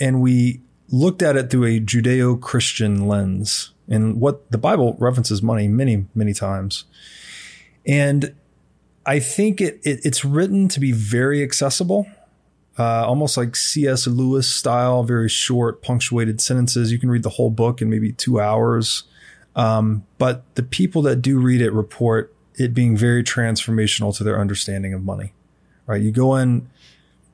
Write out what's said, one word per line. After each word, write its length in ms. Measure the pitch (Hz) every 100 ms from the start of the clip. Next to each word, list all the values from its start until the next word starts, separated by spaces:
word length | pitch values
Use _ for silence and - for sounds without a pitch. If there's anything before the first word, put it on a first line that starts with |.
and 200 | 135 131
we 420 | 127 123 123 123 - _ -
looked 340 | 127 175 180
at 140 | 170 135
it 140 | 127
through 160 | 127 117
a 140 | 113
Judeo-Christian 1300 | 107 120 117 127 123 123 - 123 - - 107 101 101
lens. 680 | 101 95 95 104 - - _ -
And 320 | 107 110 110
what 300 | 139 139 -
the 80 | 117
Bible 380 | - - 120 -
references 440 | 123 127 113 104
money 260 | 110 113 104
many, 380 | 110 135 107 95
many 180 | 110 104
times. 520 | 101 98 98 95 - - - - - - - - - - _ -
And 480 | 143 143 143 143 - _ _ _ _ _ _ -
I 140 | 143
think 420 | 123 - 208 202
it, 180 | 180 -
it, 160 | 147 127
it's 200 | 151 123
written 440 | 139 147 190 196 190
to 120 | 139
be 120 | 135
very 500 | 113 104 120 131 143
accessible, 640 | 139 - 139 - 180 196 202 - _ _ _ _ _ -
uh, 280 | 117 113 113
almost 320 | 131 143 -
like 180 | 120 -
C 300 | - 151 139
S 200 | 131 -
Lewis 400 | 120 127 135 127
style, 560 | - 139 120 127 123
very 280 | 120 120 113
short, 500 | - - 123 117 -
punctuated 640 | - 123 - 120 113 110
sentences. 500 | - 127 123 123 117
You 60 | 120
can 100 | 127
read 140 | 120
the 80 | 113
whole 180 | - 117
book 320 | 113 117 123
in 80 | 110
maybe 240 | 110 110
two 260 | 120 - 117
hours. 680 | 104 110 117 117 110 - - _ - - _ -
Um, 480 | 110 110 107 107 - -
but 240 | 127 123 - -
the 60 |
people 380 | 123 - 185 165
that 200 | 147 131
do 160 | 127 135
read 240 | 127 127
it 100 | 113
report 600 | 107 104 - 120 113 - _ _ -
it 180 | 127
being 200 | 120 120 104
very 280 | 120 120
transformational 920 | 120 - 117 110 - 110 107 - 104 101
to 60 |
their 140 | 104 101
understanding 540 | 101 98 - 98 95
of 100 | 95
money, 300 | 98 98 98 _ _ _ _ _ -
right? 160 | 104
You 80 | 107
go 260 | 113 131 131
in 320 | 127 120 123 _ - _ _ _ _